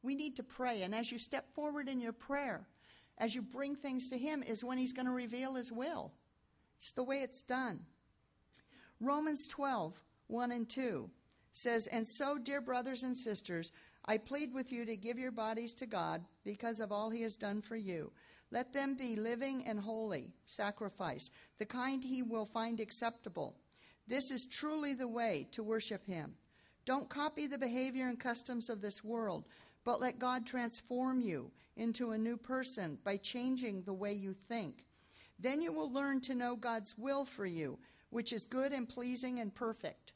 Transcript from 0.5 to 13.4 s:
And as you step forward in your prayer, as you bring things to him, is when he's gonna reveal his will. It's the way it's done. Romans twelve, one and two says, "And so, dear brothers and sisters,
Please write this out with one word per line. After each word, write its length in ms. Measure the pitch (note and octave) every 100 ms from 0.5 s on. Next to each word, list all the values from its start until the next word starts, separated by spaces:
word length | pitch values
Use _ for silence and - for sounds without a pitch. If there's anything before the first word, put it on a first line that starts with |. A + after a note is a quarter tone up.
| - B3 A3+
And 100 | F#3
as 200 | G#3+ A#3
you 80 | A#3+
step 340 | - C4+ -
forward 340 | - D4+ D4 C#4
in 120 | C4
your 120 | A#3
prayer, 540 | A3+ - C#4 C#4 F3+ F#3 _ - - - -
as 180 | A3+ B3
you 60 |
bring 340 | G#3+ B3 C#4 C#4+
things 320 | C#4+ B3+ B3
to 100 | B3+
him, 240 | C4+ D4+
is 220 | B3+ A3
when 140 | B3 B3+
he's 140 | B3+
gonna 200 | B3+ B3+
reveal 420 | B3+ B3 A#3+ C4
his 160 | C4 B3
will. 420 | A#3 C4+ D#4 - - _ _ _ _ _ _
It's 120 | -
the 140 | -
way 180 | B3+ C4+
it's 200 | C4 C4
done. 440 | - B3+ B3+ - - - _ _ _ _ _ - - - - -
Romans 480 | A#3+ C#4+ D#4 D4 -
twelve, 560 | - C#4 B3 D#3+ F3+ - _ _
one 240 | A3+ B3
and 180 | A#3+ A3+
two 400 | - B3+ E3+ G2+ - _ _ _
says, 340 | - A#3+ A#3 G#3+
"And 220 | A3+ A3+
so, 280 | - C#4 D4
dear 240 | A#3 C#4+
brothers 440 | A#3+ B3 B3 B3+
and 120 | B3+ B3
sisters, 540 | A#3 G3+